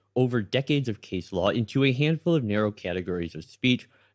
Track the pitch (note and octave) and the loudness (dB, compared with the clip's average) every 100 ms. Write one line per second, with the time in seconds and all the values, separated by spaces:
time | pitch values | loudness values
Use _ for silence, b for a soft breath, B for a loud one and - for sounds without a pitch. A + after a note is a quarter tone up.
0 | _ B2+ B2+ A#2+ G2 B2 C#3 C#3+ B2+ G2+ | _ 0 0 0 0 -2 0 0 -2 -6
1 | - F#2 - F#2 G2 A#2 A2 C3+ C3+ B2 | -6 -8 -4 0 2 0 0 2 2 2
2 | D3+ D#3+ F3 E3 A2 G#2 G#2+ G#2 F#2 F2+ | 0 0 0 0 0 0 0 -2 -6 -4
3 | F2+ F2 E2+ D#2 - - B2+ B2 - _ | -4 -4 -6 -10 -16 -2 0 0 -4 _
4 | _ | _